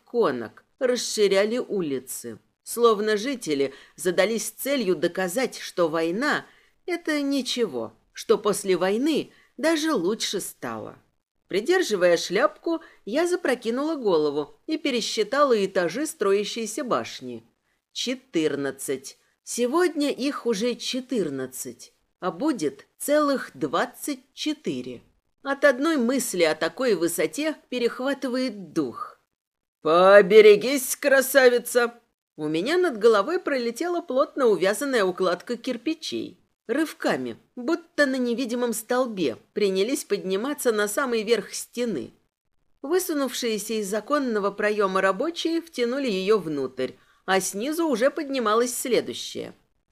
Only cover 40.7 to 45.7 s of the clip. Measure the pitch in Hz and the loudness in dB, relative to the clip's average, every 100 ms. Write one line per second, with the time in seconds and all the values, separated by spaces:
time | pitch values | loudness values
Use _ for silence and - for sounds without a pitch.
40.7 | 214 208 247 269 226 208 226 - - - | 0 0 0 -2 -2 0 -2 -2 -12 -12
41.7 | - 247 156 110 _ _ _ _ _ _ | -6 -4 -4 -8 _ _ _ _ _ _
42.7 | _ 277 359 359 294 262 - 240 214 - | _ -2 -2 0 -2 -2 -4 -4 -4 -4
43.7 | 220 196 214 214 294 262 214 202 196 208 | -4 -2 -4 0 0 0 -2 -2 -2 -2
44.7 | 208 196 190 190 190 311 339 320 330 330 | 0 0 2 0 0 -2 -2 -2 -2 -4